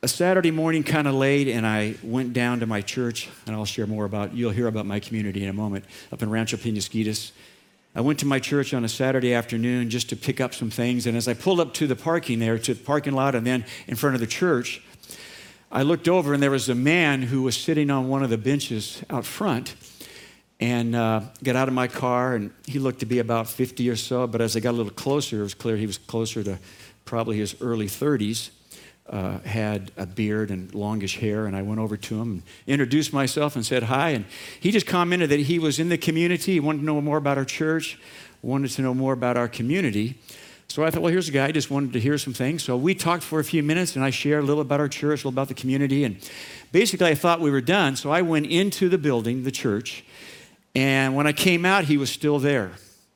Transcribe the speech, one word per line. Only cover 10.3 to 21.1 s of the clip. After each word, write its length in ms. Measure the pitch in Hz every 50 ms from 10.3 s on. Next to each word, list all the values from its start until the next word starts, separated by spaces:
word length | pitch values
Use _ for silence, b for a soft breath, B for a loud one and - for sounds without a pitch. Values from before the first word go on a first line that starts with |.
| 131 -
up 140 | 135 123 -
some 160 | - 123 113
things, 380 | - - 117 120 123 123 117
and 100 | 123 113
as 120 | 120 113 123
I 40 | 120
pulled 280 | 117 - 185 190 170
up 120 | 165 135 -
to 120 | - 160
the 100 | 143 127
parking 440 | 113 - 160 165 170 - - 123 113
there, 180 | 117 113 113 113
to 160 | 113 - 123
the 100 | 107 -
parking 300 | - 143 151 147 147 139
lot 200 | 135 131 139 131
and 120 | 120 113
then 180 | 123 127 127 113 B B B B
in 100 | B 123
front 200 | 110 - 147 131
of 40 | 127
the 60 | 117
church, 560 | 110 - - 180 180 156 123 123 - - - - B B B B B B B B B B B B B B B B B -
I 100 | 120 135
looked 260 | 143 170 151 - 165
over, 260 | 175 185 160 143 143
and 80 | 139 143
there 80 | 139
was 180 | 139 135 110 117
a 60 | 123
man 480 | 120 127 147 160 180 170 151 143 135 127
who 180 | 120 127 131 131
was 140 | 131 113
sitting 320 | - - - 165 151 147 143
on 180 | 139 135 127 127
one 140 | 135 135 135
of 60 | 123
the 80 | 113
benches 680 | 110 107 131 143 143 139 - 120 110 104 - - - - -
out 160 | - 127 110
front, 500 | - - - 208 202 139 117 123 - - B B B B B B B B B B B B B B B _ _
and, 340 | - 120 123 120 117 117 113
uh, 260 | 120 117 113